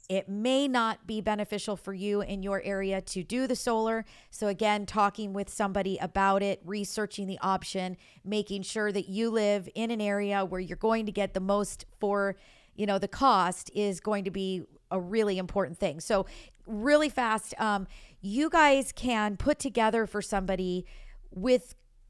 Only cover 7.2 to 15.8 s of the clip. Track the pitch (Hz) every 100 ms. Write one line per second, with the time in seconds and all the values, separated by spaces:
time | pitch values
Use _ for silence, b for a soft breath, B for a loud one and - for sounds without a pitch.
7.2 | 196 185 190 190 - 190 185 180 b b
8.2 | 190 214 202 196 190 220 208 196 185 196
9.2 | 226 220 208 208 175 - 226 220 208 202
10.2 | 202 202 185 185 175 180 220 226 214 202
11.2 | 196 185 190 202 196 - - - 202 202
12.2 | 196 190 b b b - 208 196 196 -
13.2 | 269 196 175 - - 208 202 175 214 202
14.2 | 190 190 190 185 - - - 185 175 220
15.2 | 208 185 185 202 160 165